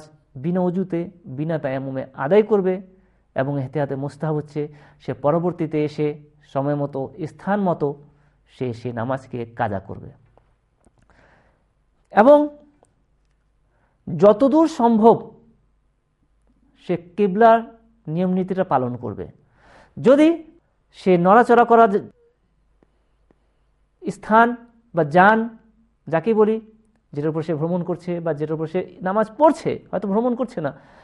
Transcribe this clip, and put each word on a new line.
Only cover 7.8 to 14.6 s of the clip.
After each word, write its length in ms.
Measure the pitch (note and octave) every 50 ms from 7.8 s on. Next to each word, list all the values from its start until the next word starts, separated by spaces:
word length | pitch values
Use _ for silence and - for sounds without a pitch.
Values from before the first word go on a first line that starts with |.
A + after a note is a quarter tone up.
| D#3 C#3+ C#3+ - - - _ _ _ _ _ _ _ _ _
সে 180 | - C3+ B2+ A#2
সে 160 | A2+ - B2+ A#2+ A#2
নামাজকে 460 | A2 B2+ C3 C3 - - - B2 A#2
কাজা 340 | A2+ A2+ - B2 A2+ G2+ F#2+
করবে। 300 | F#2+ - - - - - - _ _ _ _ _ _ _ _ _ _ _ _ _ _ _ _ _ _ _ _ _ _ _ _ _ _ _ _ _ _ _ _ _ _ _ _ _ _ _ - G3
এবং 160 | G#3+ C4 D4 D4 D4+ D4 - - - _ _ _ _ _ _ _ _ _ _ _ _ _ _ _ _ _ _ _ _ _ _ _ _ _ _ _ _ - C#3+ C#3+
যতদূর 500 | E3+ G3+ G#3+ G#3 C#4 C4+ A#3 D#4